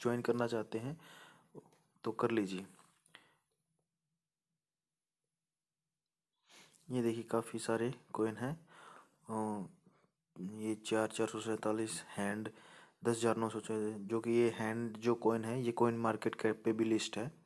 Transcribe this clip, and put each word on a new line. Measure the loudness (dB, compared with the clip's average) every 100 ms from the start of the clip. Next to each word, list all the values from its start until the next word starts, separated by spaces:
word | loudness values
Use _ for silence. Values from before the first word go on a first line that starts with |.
ज्वाइन | 0 2
करना | 2 2 2
चाहते | 0 -2 -4
हैं | -6 -8 -12 -20 -20 -20 _ -20 -20 _ _ _
तो | -6
कर | 0 2
लीजिए। | 2 0 -2 -8 -16 -20 _ _ -20 _ _ _ _ _ _ _ _ _ _ _ _ _ _ _ _ _ _ _ _ _ _ _ _ _ _ _ _ _ _ _ _ _ -20 -20 -20 -4
ये | 0
देखिए | 2 0
काफ़ी | 0 -2 0 -4
सारे | 0 0 0 -4 -8
कॉइन | -2 0 0
हैं, | -4 -4 -10 -20 -20 -20 -20 _ -6
अ, | -2 -2 -2 -6 -12 _ _ _ _ _ -12
ये | -10 -6 -4 -4
चार, | 2 2 2
चार | 0 -2
सौ | -2
सैंतालीस | -4 -2 0 0 -2 -6 -8 -4
हैंड, | -2 -2 -6 -10 -18 -20 -20 _
दस | -2 2
हज़ार | 2 2
नौ | 0
सौ | -2
चौदह, | -4 -2 -2 -4
जो | -2 -2
कि | 2
ये | 4 4
हैंड | 2 -2 -2 -4 0
जो | 0 2
कॉइन | 4 2 0
है | 0
ये | 0
कॉइन | 4 4 4
मार्केट | 0 0 -2 0
कैप | 0 2 2
पे |
भी | 2
लिस्ट | 4 4 2 -4
है। | -6 -8